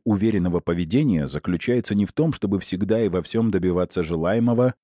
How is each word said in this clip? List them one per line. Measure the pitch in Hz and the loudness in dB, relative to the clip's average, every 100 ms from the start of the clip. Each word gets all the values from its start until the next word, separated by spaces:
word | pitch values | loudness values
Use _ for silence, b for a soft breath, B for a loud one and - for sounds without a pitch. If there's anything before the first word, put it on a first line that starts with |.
уверенного | - 101 110 104 90 85 | 0 0 2 2 0 0
поведения | 82 87 82 117 151 85 69 | -2 -2 0 0 2 0 0
заключается | 73 - 87 - 120 - 104 | -4 -4 -4 0 -2 0 0
не | 101 | 0
в | |
том, | - 160 | 0 -2
чтобы | - 98 98 | 0 -2 -2
всегда | - 92 98 110 | -2 -4 0 2
и | 107 | 2
во | 90 | 0
всем | 82 113 113 | -2 0 0
добиваться | 95 90 87 90 - | 2 2 0 0 -2
желаемого | 80 82 85 113 117 117 127 - | -2 -2 0 2 2 2 0 0